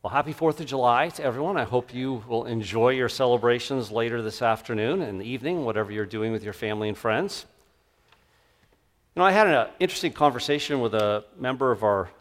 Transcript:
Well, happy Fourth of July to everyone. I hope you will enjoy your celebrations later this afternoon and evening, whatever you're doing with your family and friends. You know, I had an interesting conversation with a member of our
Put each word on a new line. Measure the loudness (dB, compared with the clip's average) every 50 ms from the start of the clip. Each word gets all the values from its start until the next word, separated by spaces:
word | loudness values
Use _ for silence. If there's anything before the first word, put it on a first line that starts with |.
| _
Well, | -2
happy | -2 -2 -2 -2 -4
Fourth | 0 0 0 0 0
of | -6
July | -6 -2 2 4 4 4 4 2 0
to | -2 -4 -4
everyone. | -2 -2 -2 -4 -2 -2 -2
I | -2
hope | 0 -2 -2 -2 -2 -8
you | -6 -6 -4 -6 -6 -6 -4
will | -4 -4 -2
enjoy | -2 -4 -4 -4 -4 0 4 4 4 4
your | 4 0 -2
celebrations | 0 0 2 4 4 4 4 4 2 2 0 -4 -4 -4 -4 -2
later | -2 -2 -2 0 -2 -4 -4
this | -6 -6 0
afternoon | 2 2 2 0 -2 -6 -2 -2 0 0 0 -2 -2
and | -4 -6 -8
evening, | -8 -6 -8 -6 -4 -4 -4 -2 -2
whatever | -2 -2 -2 -2 -2
you're | -4 -6 -6 -4
doing | -4 -4 -2 -2
with | -2 -4 -6
your | -8 -10
family | -6 -6 -4 -4 -4 -4 -4
and | -6 -2
friends. | 0 0 0 0 0 -4 -6 -10 -14 _ _ _ _ _ _ _ _ _ _ _ _ _ _ _ _ _ _ _ _ _ _ _ _ _ _ _ _ _ _ _ _ _ _
You | 2
know, | 4
I | 4
had | 6 6 6
an | 6 6 4 2 0 -2 -2
interesting | -2 -2 -2 -2 -4 -4
conversation | 0 2 2 2 2 2 -2 0 0 -2 0 -2 -2 0
with | 0 0 2
a | 2 2 2 0 0 -4 -8 _ -6
member | -4 -4 -2 0 2 2
of | 2 2 4
our | 2 2 2 0 -4 -8 _